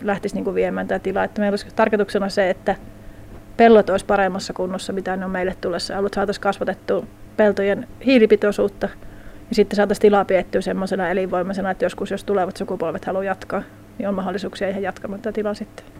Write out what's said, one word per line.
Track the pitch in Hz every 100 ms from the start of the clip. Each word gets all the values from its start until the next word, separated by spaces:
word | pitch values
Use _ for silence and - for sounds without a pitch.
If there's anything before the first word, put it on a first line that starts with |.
lähtisi | 208 196 202 196
niinku | 190 185
viemään | 185 185 190
tää | 190
tila. | 190 196
Että | 190 -
meillä | 208
olisi | 202 - -
tarkoituksena | 220 214 202 208 196
se, | 190 185
että | 185 - 196 - - - - - - - -
pellot | 226 220 190
olisi | 190 -
paremmassa | 202 190 185 -
kunnossa, | - 185 185 -
mitä | 190 185 190
ne | 185
on |
meille | 190 185 185
tulossa. | 196 170 -
Ja | 190
alut | 202
saataisiin | 202 202 202
kasvatettua | 202 190 - 185 - 196 - - - -
peltojen | 214 202 196 196 254 - 240
hiilipitoisuutta | 269 214 208 208 202 202 - 196 - - - - - -
ja | -
sitten | 202 202
saataisiin | 196 202
tilaa | 208 202 190
piettyä | 185 180 202
semmoisena | 185 185 190 190 175
elinvoimaisena, | 185 185 185 185 190 190
että | 185 175
joskus, | - 196
jos | 196
tulevat | - 202 180 -
sukupolvet | 196 180 165 180 -
haluaa | 185
jatkaa, | 196 190 - 190 - - - -
niin | 202
on | 190
mahdollisuuksia | 185 190 196 - 190
ihan | 190
jatkamaan | 190 - 220 202
tätä | 214 214
tilaa | 208
sitten. | 208 214 - - -